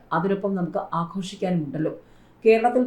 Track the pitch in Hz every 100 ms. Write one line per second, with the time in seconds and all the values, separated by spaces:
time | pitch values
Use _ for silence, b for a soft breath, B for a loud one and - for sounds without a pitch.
0 | - 165 196 190 202 190 170 196 - 165
1 | 170 196 180 - 185 175 143 147 156 -
2 | b b b b 220 226 240 254